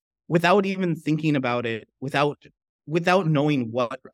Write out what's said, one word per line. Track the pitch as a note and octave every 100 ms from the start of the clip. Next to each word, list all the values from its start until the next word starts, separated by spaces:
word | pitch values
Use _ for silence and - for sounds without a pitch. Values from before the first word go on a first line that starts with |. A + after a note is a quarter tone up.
| _ _ -
without | E3 E3+ G3 G3
even | F#3+ F#3
thinking | D#3 - D3+ D#3+ D3
about | B2+ A#2+ A#2
it, | A2 - _
without, | C3+ D3 D3 C3 - _ _ _ -
without | D#3+ E3+ F#3 E3+
knowing | D3+ D3 D3 A#2
what | A2+ A#2+ C3 -